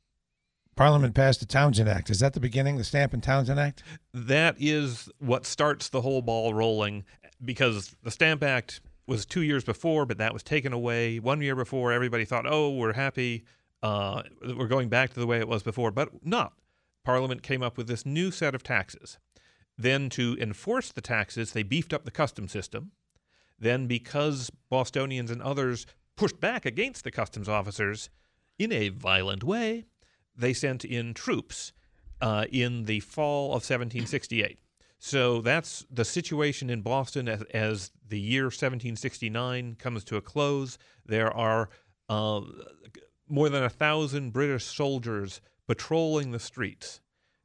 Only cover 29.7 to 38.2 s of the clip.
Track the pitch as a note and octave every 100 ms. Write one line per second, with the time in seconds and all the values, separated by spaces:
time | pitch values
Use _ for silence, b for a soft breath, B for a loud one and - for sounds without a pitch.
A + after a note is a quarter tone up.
29.7 | A#3 - _ _ _ _ - B2 B2 C#3+
30.7 | B2+ - A#2+ A#2 A2+ - D#3 - - -
31.7 | - _ _ - - A#2+ G#2+ A2 B2+ B2
32.7 | A#2+ G#2+ G#2+ - - D3+ C#3+ C#3 A#2+ -
33.7 | C3 A#2+ A#2 A#2 C#3 - A2+ - - _
34.7 | _ _ _ - C#3 B2 A#2 A2+ D#3 D#3
35.7 | - - A#2+ A2+ F3 - D3+ D3 C#3 B2+
36.7 | A#2+ G#2 C3+ B2 C#3 A#2+ G#2+ A2 A2 A2
37.7 | G#2+ F#2+ - G#2 G#2